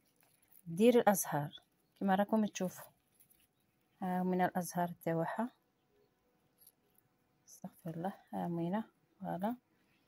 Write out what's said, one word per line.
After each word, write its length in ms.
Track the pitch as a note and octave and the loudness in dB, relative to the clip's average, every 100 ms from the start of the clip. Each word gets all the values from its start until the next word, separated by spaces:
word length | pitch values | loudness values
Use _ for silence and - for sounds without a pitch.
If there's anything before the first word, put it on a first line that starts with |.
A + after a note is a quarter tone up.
| _ _ _ _ _ _ F3 | _ _ _ _ _ _ -8
دير 320 | E3 A3+ A#3+ | 4 6 8
الأزهار 500 | - G3 - D3+ D3 - - _ _ - | 6 4 2 -2 -4 -8 -20 _ _ -4
كما 160 | G3 F#3+ | 2 2
راكم 300 | G3+ A3 G#3 | 2 0 0
تشوفوا. 460 | - F3+ - - _ _ _ _ _ _ _ _ _ _ - | -2 -6 -8 -18 _ _ _ _ _ _ _ _ _ _ -8
ها 220 | F#3 F3+ | -4 -2
من 180 | F#3 F#3 | 0 2
الأزهار 480 | F3+ - E3+ F3+ F3 F3 | 2 0 -4 -2 -4 -4
تاوعها، 480 | - E3 E3 - A#3+ - _ _ _ _ _ _ _ _ _ _ _ _ _ _ _ _ _ _ - | -2 -2 -2 -4 -6 -8 _ _ _ _ _ _ _ _ _ _ _ _ _ _ _ _ _ _ -20
استغفر 420 | - F#3 - E3+ | -18 -18 -14 -10
الله، 240 | E3 F3+ - _ | -6 -6 -8 _
ها 140 | G3 F3 | -6 -4
وينه، 360 | E3+ E3+ G3+ A3 _ _ - | -2 -2 -2 -4 _ _ -12
فوالا 340 | F3+ E3+ G3+ B3 _ _ _ _ | -8 -4 -4 -6 _ _ _ _